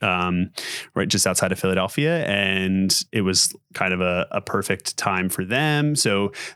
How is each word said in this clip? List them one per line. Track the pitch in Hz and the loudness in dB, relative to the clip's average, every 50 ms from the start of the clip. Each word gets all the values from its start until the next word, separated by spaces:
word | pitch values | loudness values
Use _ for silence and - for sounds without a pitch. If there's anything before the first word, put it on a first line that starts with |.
um, | 110 95 90 90 90 90 90 87 95 - - - - - - - - - - | -2 0 0 0 0 2 2 0 0 -2 -4 -10 -8 -8 -8 -10 -10 -6 -2
right | 92 98 - | -2 0 0
just | - 98 - 95 | 0 2 2 2
outside | 90 - 104 92 | 2 2 0 0
of | 92 - | 0 0
Philadelphia. | - 95 92 92 92 98 - 139 147 160 170 160 117 | 0 0 2 2 0 0 -2 0 0 0 0 0 0
And | 92 101 101 98 95 95 95 95 95 95 95 95 92 - - - - | 0 0 0 2 2 2 2 2 2 2 2 2 2 2 0 -2 -2
it | - 110 | -2 0
was | 95 95 90 - - - - - _ _ | 0 2 2 2 0 0 -2 -8 _ _
kind | - - 98 92 92 | -4 -2 0 0 2
of | 90 | 0
a, | 90 90 87 87 - - | 0 0 0 0 -2 -2
a | - 101 | -4 -6
perfect | - - - 101 - - 95 - - - - | -4 -2 -2 -2 0 -2 -4 -4 -4 -10 -8
time | - - 101 95 92 92 90 | -4 -2 0 0 2 0 0
for | - - 92 | -2 -4 -4
them. | 92 120 139 156 151 151 147 147 151 147 | -2 0 0 2 2 2 2 2 0 0
So | 143 - 113 101 98 101 98 - - - - - | 2 2 2 2 2 0 -2 -4 -8 -12 -12 -8